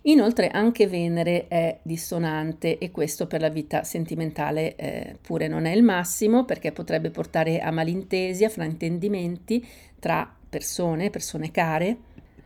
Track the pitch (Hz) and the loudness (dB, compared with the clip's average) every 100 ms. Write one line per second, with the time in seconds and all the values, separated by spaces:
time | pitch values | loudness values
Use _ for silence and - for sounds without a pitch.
0 | 294 302 214 240 190 190 220 233 202 180 | 6 6 6 4 2 4 2 4 2 2
1 | 170 170 165 175 - 170 165 160 160 165 | 0 2 2 0 2 0 0 -2 -6 -6
2 | - 175 165 156 156 160 165 - 180 - | -4 -2 -2 -2 -4 -2 -2 -2 -4 -4
3 | 147 - 170 160 160 156 151 156 - 170 | -4 -2 -4 0 0 -2 -2 -4 -2 -4
4 | 165 - 160 151 147 151 160 - 143 - | -4 -4 -4 -4 -2 0 -2 -4 -8 -8
5 | - - - 165 156 160 160 196 233 185 | -10 -14 -6 -4 -2 -2 2 6 6 4
6 | 175 - 214 233 247 175 160 - 165 160 | 0 0 4 4 2 -2 -4 -6 -2 -2
7 | 160 165 165 170 160 165 - 160 160 180 | -2 -6 -4 0 0 0 0 -2 0 -2
8 | 190 180 185 185 214 214 160 165 165 175 | -2 -2 0 2 0 0 -6 -4 -4 -2
9 | 202 202 175 175 - 233 240 - - - | -2 -2 -4 -6 -2 -2 -4 -20 -20 -8
10 | 165 160 - - - 151 - - 175 160 | -2 -2 -2 -12 -10 -8 -6 -2 -2 0
11 | 202 185 - 160 156 185 165 156 180 240 | -2 -4 -8 -8 -4 0 0 0 0 -4
12 | - - - - | -8 -20 -20 -20